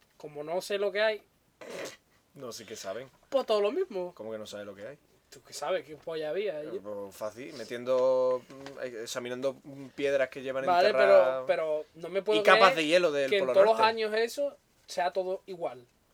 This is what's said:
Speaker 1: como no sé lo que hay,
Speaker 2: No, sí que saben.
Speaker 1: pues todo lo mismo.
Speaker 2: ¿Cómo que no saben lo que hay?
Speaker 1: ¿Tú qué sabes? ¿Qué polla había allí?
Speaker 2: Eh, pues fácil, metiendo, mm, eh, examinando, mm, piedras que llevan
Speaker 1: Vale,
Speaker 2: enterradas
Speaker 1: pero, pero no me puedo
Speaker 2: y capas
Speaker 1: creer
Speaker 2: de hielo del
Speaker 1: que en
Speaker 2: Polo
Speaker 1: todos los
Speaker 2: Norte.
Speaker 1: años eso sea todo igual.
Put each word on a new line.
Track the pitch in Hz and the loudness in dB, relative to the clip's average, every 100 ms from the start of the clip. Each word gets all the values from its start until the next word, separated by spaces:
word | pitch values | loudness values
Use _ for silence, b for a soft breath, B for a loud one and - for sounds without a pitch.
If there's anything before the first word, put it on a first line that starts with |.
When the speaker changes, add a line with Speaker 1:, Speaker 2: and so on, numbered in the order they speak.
| _ _ | _ _
Speaker 1:
como | 151 147 | -16 -12
no | 151 180 | -6 -6
sé | - 202 | -4 -2
lo | 202 | 0
que | 202 | 2
hay, | 220 214 _ _ _ - - - - - _ _ _ 143 | 2 0 _ _ _ -20 -14 -12 -12 -14 _ _ _ -16
Speaker 2:
No, | 123 | -14
sí | 110 104 | -14 -14
que | 110 | -12
saben. | 98 107 131 _ - | -10 -10 -12 _ -4
Speaker 1:
pues | 269 240 | -2 0
todo | 208 | 2
lo | 202 | 2
mismo. | 330 381 190 180 | 0 -4 -6 -8
Speaker 2:
¿Cómo | - 110 | -10 -10
que | 110 | -10
no | 104 | -10
saben | 104 101 | -12 -14
lo | 98 | -14
que | 113 | -16
hay? | 151 _ _ _ | -18 _ _ _
Speaker 1:
¿Tú | - | -20
qué | - | -18
sabes? | - 151 185 143 | -10 -4 -4 -6
¿Qué | 147 | -14
polla | - 160 151 | -10 -6 -4
había | 180 208 151 | -4 -4 -6
allí? | 151 104 | -8 -10
Speaker 2:
Eh, | |
pues | 101 101 98 - | -10 -10 -10 -8
fácil, | 107 110 156 | -10 -10 -14
metiendo, | 139 110 120 123 127 131 127 127 127 123 | -12 -10 -6 0 2 4 2 2 -2 -6
mm, | 135 139 135 | -18 -16 -12
eh, | 127 113 | -10 -10
examinando, | 117 127 123 123 135 131 | -8 -8 -6 -4 -4 -6
mm, | 151 139 131 | -14 -16 -14
piedras | - 139 139 131 | -4 0 0 -2
que | 143 | -4
llevan | 131 131 135 | -6 -4 2
Speaker 1:
Vale, | 175 202 | 4 4
Speaker 2:
enterradas | 214 196 196 - 131 131 | 4 8 8 6 2 0
Speaker 1:
pero, | 170 156 151 151 | -2 0 -4 -6
pero | 160 | -14
no | 170 | -6
me | 190 | -4
puedo | 196 214 | 0 4
Speaker 2:
y | |
capas | 202 202 190 | 6 8 8
Speaker 1:
creer | 165 | 6
Speaker 2:
de | 151 | 2
hielo | 180 170 | 4 4
del | 143 135 | 2 2
Speaker 1:
que | 196 | 2
en | |
Speaker 2:
Polo | 131 | 4
Speaker 1:
todos | 190 214 | 6 6
los | 220 | 6
Speaker 2:
Norte. | 220 | 4
Speaker 1:
años | 226 214 220 | 2 -2 -2
eso | 233 285 285 - _ _ - | -2 -4 -6 -8 _ _ -10
sea | - 180 | -4 -2
todo | 190 185 190 - | -2 -4 -6 -8
igual. | 175 151 123 127 _ _ | -8 -8 -10 -20 _ _